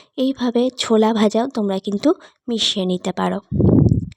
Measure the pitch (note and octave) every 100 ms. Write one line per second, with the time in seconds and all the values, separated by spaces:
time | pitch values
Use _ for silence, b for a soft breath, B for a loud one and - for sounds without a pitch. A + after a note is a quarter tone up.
0 | B - C4 C4 B3 A#3 B3+ - - A3
1 | A3 A3 G#3+ A3 C4+ A#3+ G3+ F#3+ - G3+
2 | D4 G4 B B - A3+ - G3+ F#3 F3+
3 | F#3 F#3 F#3 F#3+ - - - - - -
4 | -